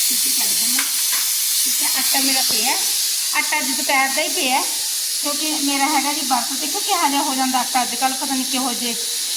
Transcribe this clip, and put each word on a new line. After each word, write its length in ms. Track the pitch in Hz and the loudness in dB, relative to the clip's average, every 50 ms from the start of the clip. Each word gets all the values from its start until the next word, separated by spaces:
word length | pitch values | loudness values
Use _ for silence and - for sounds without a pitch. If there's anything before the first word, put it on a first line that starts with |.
| - - | 2 2
ਸੀਟੀ 220 | - - - - | 0 0 0 0
ਕੱਢ 180 | - - - - | 0 0 0 0
ਦਿੰਦੇ। 340 | - - - - 247 262 - - - - - - - - - - - - - - - - - | 0 0 0 0 0 0 0 -2 -2 -2 0 0 0 0 0 0 0 0 0 0 0 0 0
ਠੀਕ 180 | - - - 269 | 0 0 0 0
ਹੈ, 60 | 320 - 269 | 0 0 0
ਆਟਾ 220 | 262 - - 269 | 0 2 2 2
ਮੇਰਾ 200 | 262 269 269 262 | 2 2 2 2
ਪਿਆ, 340 | 254 247 - 220 214 254 302 - - - - - - - - - - - - | 2 2 0 0 2 0 0 0 0 0 0 0 0 0 -2 -2 -2 -2 0
ਆਟਾ 220 | 294 294 - 311 302 | 0 0 0 0 0
ਅੱਜ 80 | 277 | 0
ਦੁਪਹਿਰ 420 | 262 262 302 269 - 285 269 269 262 247 | -2 -2 -2 0 2 2 4 2 2 2
ਦਾ 60 | 285 320 | 0 0
ਹੀ 60 | 311 | 0
ਪਿਆ, 320 | - 370 294 254 254 294 359 - - - - - - - - - - - - | 0 0 0 2 2 2 0 0 -2 -2 -2 -2 -2 -2 -2 -2 -2 -2 -2
ਕਿਉਂਕਿ 360 | 294 294 294 311 311 302 277 277 | -2 -2 -2 -2 -2 -2 0 0
ਮੇਰਾ 200 | 277 285 277 277 | 0 2 2 2
ਹੈਗਾ 280 | 302 311 269 269 285 294 | 2 2 2 2 0 -2
ਜੀ 80 | 311 277 | -2 0
ਵਰਤ। 340 | 247 254 240 233 - 269 - | 0 0 0 0 0 -4 -4
ਦੇਖੋ 180 | 311 277 - 403 | -4 -2 -2 -2
ਕਿਹੋ 300 | - 415 392 339 330 277 | -2 0 2 2 2 2
ਜਿਹਾ 140 | 277 277 277 | 2 2 0
ਹੋ 120 | 277 262 | 0 0
ਜਾਂਦਾ 240 | 262 262 262 262 254 | 0 0 2 2 0
ਆਟਾ 240 | - - - 254 240 | 0 2 2 0 0
ਅੱਜ 120 | 247 247 | 0 0
ਕੱਲ੍ਹ, 200 | 233 269 262 262 | 0 0 0 0
ਪਤਾ 200 | - 294 262 269 | 0 -2 -2 0
ਨਹੀਂ 100 | 262 254 | 0 0
ਕਿਹੋ 280 | 254 269 254 262 254 233 | 0 0 0 0 0 -2
ਜਿਹੇ 220 | - 240 240 233 - - - - - - - - | -2 -2 -4 -4 -4 -4 -4 -4 -4 -4 -4 -2